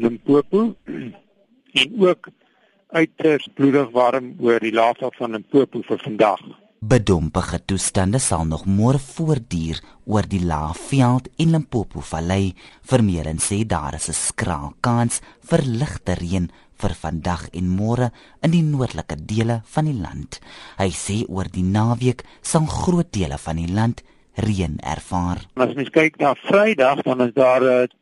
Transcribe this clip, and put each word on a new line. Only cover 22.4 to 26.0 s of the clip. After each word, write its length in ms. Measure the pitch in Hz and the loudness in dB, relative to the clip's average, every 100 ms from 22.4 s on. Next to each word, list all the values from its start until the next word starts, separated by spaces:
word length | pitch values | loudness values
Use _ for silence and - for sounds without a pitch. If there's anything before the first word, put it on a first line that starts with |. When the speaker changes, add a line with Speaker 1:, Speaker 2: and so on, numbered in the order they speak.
Speaker 2:
sal 240 | - 160 156 | -2 0 0
groot 460 | - - 175 165 | 0 0 2 0
dele 260 | 101 78 71 | -2 -4 -4
van 180 | - 80 | -6 -4
die 160 | 85 | -2
land 300 | 101 117 117 - _ _ - | 0 0 -2 -12 _ _ -4
reën 400 | 95 98 82 73 | -2 -2 -2 -4
ervaar. 560 | - 80 - 90 90 85 - - | -8 -8 -6 -4 -2 -4 -8 -2
Speaker 1:
En 120 | 123 | -2
as 60 | |
mens 140 | 143 123 | -2 0
kyk 300 | 160 | 2